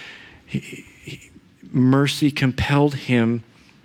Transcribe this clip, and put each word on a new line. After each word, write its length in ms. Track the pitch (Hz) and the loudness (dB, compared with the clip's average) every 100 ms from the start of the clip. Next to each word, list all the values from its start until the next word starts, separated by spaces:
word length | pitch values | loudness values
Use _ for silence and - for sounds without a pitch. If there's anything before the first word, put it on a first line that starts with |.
| - - - - | -20 -20 -20 -20
He, 140 | - 69 | -10 -10
he, 720 | - - - - - - - - _ _ - | -10 -18 -20 -20 -18 -18 -20 -20 _ _ -6
mercy 640 | 135 127 139 143 - 147 | 0 4 4 2 0 -2
compelled 600 | 139 131 123 - 143 147 | 0 0 0 0 2 2
him 500 | 139 - 123 113 117 - _ _ _ | 0 0 2 2 -2 -8 _ _ _